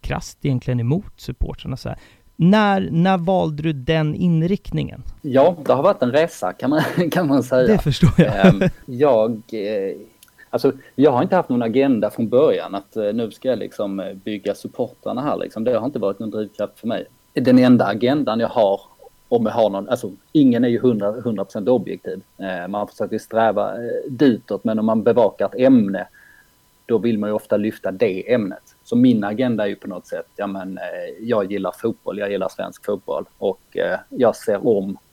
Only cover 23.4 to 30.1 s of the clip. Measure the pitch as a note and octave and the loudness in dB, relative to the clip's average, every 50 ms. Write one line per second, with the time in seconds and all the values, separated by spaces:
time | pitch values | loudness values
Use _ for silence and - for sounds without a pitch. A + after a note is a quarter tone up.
23.4 | A#2 A2+ G2 G2+ G2+ G#2 G2+ A2+ A#2+ A#2 A#2+ - - D3 C3+ A#2+ D3 C#3 A2+ G2 | 2 2 2 0 -2 -4 -6 -8 -8 -6 -6 -8 -8 -8 -2 2 4 4 4 2
24.4 | _ - G#2 F#2+ _ A#2 A2 A2 G#2+ A2 A2 A2+ G2+ A#2+ A2+ A#2+ A2+ G2 - - | _ -8 -8 -4 _ -4 -2 0 0 0 0 0 2 2 4 4 2 2 2 -2
25.4 | G2+ G2 - A#2+ B2+ C3+ C3+ B2 G#2+ G2 G2 F#2 F#2+ - _ - _ _ _ _ | -6 -6 -2 2 4 6 6 6 4 2 -2 -6 -8 -10 _ -20 _ _ _ _
26.4 | _ _ _ _ _ _ _ _ _ - A#2+ A2 F#2+ A#2+ A2 G#2 G#2 G#2 G#2+ G#2+ | _ _ _ _ _ _ _ _ _ -2 -2 0 0 0 -2 -2 -2 -4 -4 -6
27.4 | - - G#2+ G#2 G#2 A2 G#2+ - - F#2+ F#2+ F#2+ - G#2+ F#2 F#2+ - - A#2+ A#2 | -4 -2 -2 -2 0 -2 -6 -6 -8 -8 -2 -2 -2 -2 -2 -4 -2 -2 -2 -2
28.4 | G#2+ F#2 - - _ _ _ _ _ - A#2+ A#2+ B2 B2+ A#2+ A2 G2+ G2+ G#2+ G#2+ | -2 -4 -8 -12 _ _ _ _ _ -2 2 4 4 4 4 2 0 -4 -2 -2
29.4 | B2+ B2 A#2 G#2+ G#2+ G2+ F#2+ - - - F#2 F2 - - | -2 -2 0 -2 -2 -4 -6 -8 -12 -14 -14 -14 -12 -12